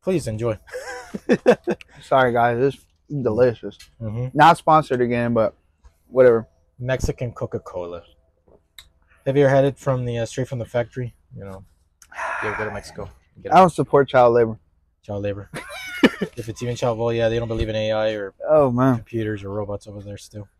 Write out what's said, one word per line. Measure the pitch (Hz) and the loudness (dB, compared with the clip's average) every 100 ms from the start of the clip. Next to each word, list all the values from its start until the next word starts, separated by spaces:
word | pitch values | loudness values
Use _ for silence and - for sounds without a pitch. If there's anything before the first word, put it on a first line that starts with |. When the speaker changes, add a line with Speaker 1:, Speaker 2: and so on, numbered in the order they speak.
Speaker 1:
Please | - 180 123 | -2 -4 -4
enjoy. | 107 117 107 - 508 508 494 - - - | -6 -4 -6 -10 -16 -14 -14 -14 -14 -2
<laughs> | 226 - 226 - - - - | 0 2 0 0 -8 -8 -20
Speaker 2:
Sorry, | - 135 127 | 0 2 4
guys. | 120 120 120 | 6 4 4
It's | 139 135 _ _ _ 143 | 0 -2 _ _ _ -4
delicious. | 117 107 127 113 101 - - _ | -2 4 2 2 -12 -14 -20 _
Speaker 1:
Mm-hmm. | 113 110 127 | -10 -8 -6
Speaker 2:
Not | 135 151 170 | 4 6 6
sponsored | - 156 147 127 | 4 2 2 0
again, | 120 120 120 | 0 0 0
but | 117 110 _ _ _ - _ _ | 2 0 _ _ _ -20 _ _
whatever. | 127 127 113 110 _ _ _ | 6 6 6 0 _ _ _
Speaker 1:
Mexican | 123 131 131 - 120 | -6 -4 -4 -6 -8
Coca-Cola. | - 123 113 - 90 87 87 - _ _ _ _ _ _ - _ _ _ _ - | -8 -10 -10 -10 -10 -10 -12 -18 _ _ _ _ _ _ -20 _ _ _ _ -2
Have | 135 | 2
you | 139 | 4
ever | 135 | 4
had | 139 | 2
it | 131 | 0
from | - 127 123 | -4 -4 -4
the, | 120 | -6
uh, | 113 | -6
straight | - 127 | -6 -8
from | 120 | -8
the | 110 | -4
factory? | 120 120 - 120 _ _ 123 | -4 -4 -8 -12 _ _ -18
You | 98 | -16
know, | 95 - _ _ _ _ - - - | -16 -20 _ _ _ _ -12 -10 -8
you | 107 | -8
ever | 104 | -8
go | 107 | -8
to | |
Mexico? | 101 - - 98 - _ _ | -10 -16 -16 -18 -18 _ _
Get | 98 | 2
Speaker 2:
I | 165 | 4
Speaker 1:
it. | |
Speaker 2:
don't | 185 | 4
support | - 139 143 135 | 2 2 2 4
child | 131 123 | 4 6
labor. | 120 113 110 _ _ _ _ | 6 2 -2 _ _ _ _
Speaker 1:
Child | - 101 | -14 -8
labor. | 101 101 98 - | -6 -8 -12 -16
<laughs> | - 740 762 719 - 622 - - | -16 -16 -14 0 0 0 -12 -10
If | 113 | -14
it's | 107 | -10
even | 120 117 | -8 -4
child, | 123 110 | -4 -2
well, | 117 | -2
yeah, | 117 113 | 0 0
they | 113 | -2
don't | 113 | -4
believe | 113 110 | -4 -4
in | 110 | -4
A | 110 | -2
I | 110 110 | -2 -2
or | 107 98 _ 120 | -4 -10 _ 0
Speaker 2:
Oh, | 156 139 | 2 4
man. | 120 131 120 | 2 2 0
Speaker 1:
computers | 107 117 107 107 | -4 -6 -6 -6
or | 98 | -8
robots | 104 104 101 - | -8 -8 -10 -12
over | 101 | -18
there | 101 101 | -16 -18
still. | - 107 101 | -18 -18 -18